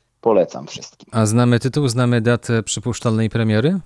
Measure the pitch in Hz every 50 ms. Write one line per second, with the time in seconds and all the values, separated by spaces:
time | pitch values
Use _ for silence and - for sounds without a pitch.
0 | _ _ _ _ - 117 107 98 - - - 62 73 - - - - - _ -
1 | - - - 117 110 104 110 120 123 120 123 113 - 131 - 151 143 123 113 127
2 | 123 120 123 117 110 120 120 113 - - 117 113 104 - - 113 - 127 107 -
3 | - 120 110 110 113 104 - 113 113 110 107 107 117 160 196 185 -